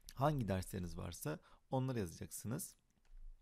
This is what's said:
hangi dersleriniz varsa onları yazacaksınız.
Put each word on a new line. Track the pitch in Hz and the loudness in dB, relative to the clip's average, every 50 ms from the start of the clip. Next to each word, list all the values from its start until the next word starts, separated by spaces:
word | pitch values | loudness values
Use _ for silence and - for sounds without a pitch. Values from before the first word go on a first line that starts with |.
| - - - | -18 -10 -2
hangi | - 131 151 151 139 117 95 | 4 4 4 6 4 4 4
dersleriniz | 98 95 90 - - 98 90 85 82 85 | 4 2 2 0 -2 -2 -2 -2 -4 -4
varsa | 92 90 87 - - 147 151 175 - - - - _ - | -4 -6 -6 -4 -4 -4 -4 -4 -6 -12 -20 -20 _ 0
onları | - 131 127 131 127 117 | 2 2 4 4 2 2
yazacaksınız. | 98 82 80 - - 85 - - - 104 117 - - - - _ _ _ _ _ - - - - - - - - | 0 0 -2 -6 -10 -8 -8 -6 -4 -2 -2 -2 -4 -6 -10 _ _ _ _ _ -20 -18 -14 -12 -12 -12 -14 -14